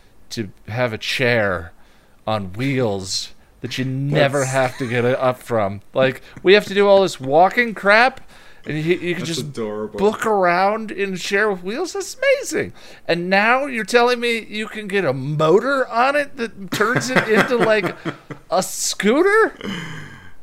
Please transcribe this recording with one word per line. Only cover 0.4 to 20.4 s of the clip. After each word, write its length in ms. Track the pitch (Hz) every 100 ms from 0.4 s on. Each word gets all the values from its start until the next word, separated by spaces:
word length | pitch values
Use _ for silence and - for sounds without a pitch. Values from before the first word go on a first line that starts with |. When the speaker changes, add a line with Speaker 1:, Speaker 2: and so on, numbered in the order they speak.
| 101 - -
Speaker 1:
have 260 | 110 123
a 60 | 107
chair 720 | - - 123 120 101 87 82 - - - _ _ -
on 260 | 110 95
wheels 800 | 95 135 131 120 98 92 - - - - _
that 180 | 123 -
you 60 |
never 560 | 131 131 139 151 139 139
Speaker 2:
That's 100 | 131
Speaker 1:
have 280 | 135 127 -
to 100 | 127
get 160 | 123
up 340 | 120 131 127 123
from. 420 | - 117 98 101 -
Like, 260 | 135 131 131 - -
we 120 | 175
have 100 | 202 202
to 80 |
do 120 | 196 202
all 140 | 196
this 160 | 185 -
walking 520 | 131 147 185 233 233
crap, 460 | 202 190 214 254 254 - - - - -
and 100 | 151
you, 180 | 156 185
you 180 | 170
can 100 | 170
Speaker 2:
That's 40 | 170 165
Speaker 1:
just 40 |
Speaker 2:
adorable. 580 | 151 127 110 104 107 -
Speaker 1:
book 280 | 196 214 226
around 640 | 208 180 175 196 220 214
in 240 | 185 196
a 20 | 185
chair 340 | - 196 214
with 120 | 185
wheels. 300 | 180 240 349
That's 220 | 403 359 -
amazing. 560 | 554 554 453 302 90 - - - -
And 240 | 165 175
now 360 | 196 214 262 285
you're 180 | 240
telling 360 | 214 240 240 247
me 240 | 240 226
you 220 | 202 208 214
can 180 | 208 214
get 160 | 196
a 80 | 170
motor 760 | 131 131 151 156 190 247 277 247
on 260 | 226 262 294
it 200 | 277 277
that 340 | 226 - 190
turns 380 | - 214 254 247
it 160 | 247 220
into, 280 | 208 - 240
like, 400 | 220 214 175 - 170 -
Speaker 2:
<laughs> 280 | - 147 -
Speaker 1:
a 120 | 170
scooter? 920 | 185 - - - 196 269 370 427 381 - - 180 160 156 - - - -